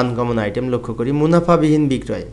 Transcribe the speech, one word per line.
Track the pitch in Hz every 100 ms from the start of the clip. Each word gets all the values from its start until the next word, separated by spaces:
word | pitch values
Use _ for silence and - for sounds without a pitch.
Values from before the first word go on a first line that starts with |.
আনকমন | 123 120 120 117 104
আইটেম | 101 127
লক্ষ্য | 120 120 113
করি, | 123 147
মুনাফাবিহীন | 156 170 170 170 156 151 147
বিক্রয়। | 127 - 101 -